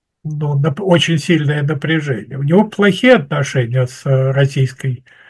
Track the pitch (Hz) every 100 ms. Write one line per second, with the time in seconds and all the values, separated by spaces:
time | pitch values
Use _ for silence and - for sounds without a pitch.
0 | _ _ 156 151 147 139 156 143 190 175
1 | - 165 - 165 143 147 143 - 151 160
2 | 147 113 - 131 143 175 214 - 202 185
3 | 254 240 143 147 139 139 117 127 123 -
4 | - 131 131 135 139 139 131 - 135 123
5 | - _